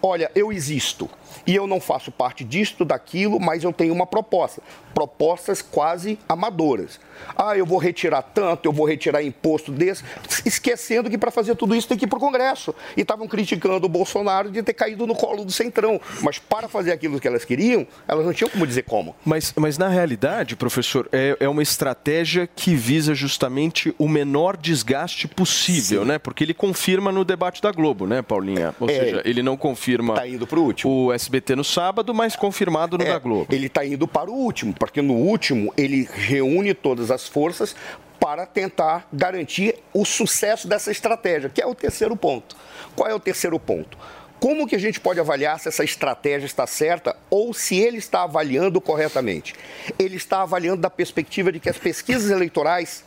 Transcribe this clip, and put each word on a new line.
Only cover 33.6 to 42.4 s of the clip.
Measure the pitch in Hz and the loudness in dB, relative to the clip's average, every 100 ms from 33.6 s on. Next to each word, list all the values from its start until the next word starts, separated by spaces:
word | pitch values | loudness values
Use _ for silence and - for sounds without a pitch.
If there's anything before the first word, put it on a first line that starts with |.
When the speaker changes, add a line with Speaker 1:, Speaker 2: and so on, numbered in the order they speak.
| 135 | 0
Speaker 1:
tá | 156 143 | -2 -2
indo | 139 160 | -2 0
para | 156 175 | 0 -2
o | |
último, | 254 247 - 110 | -2 -2 -2 -4
porque | - - - | -2 -2 2
no | 143 | 2
último | 120 165 214 - 131 104 - | 4 4 2 2 0 0 0
ele | 139 139 120 | 2 0 -2
reúne | 104 110 139 131 170 202 | -4 0 2 4 2 2
todas | 190 147 123 117 | 0 0 0 0
as | 127 - | -2 0
forças | 147 156 175 - - - - - - | 0 0 0 -4 -6 -16 -16 -20 -2
para | 165 151 185 | -2 0 -4
tentar | - 190 - 156 170 - | -2 -2 0 0 0 -4
garantir | 143 180 190 147 - 202 - - | -2 0 0 -4 0 0 0 -2
o | 190 202 | 0 0
sucesso | - 226 - 208 220 180 | 0 0 0 0 0 0
dessa | 208 208 | -2 -2
estratégia, | 208 226 202 190 160 135 | -4 -2 0 0 0 0
que | 143 | -2
é | - | -2
o | 240 | -2
terceiro | - - 220 220 | -4 0 -2 0
ponto. | 160 127 | 0 -2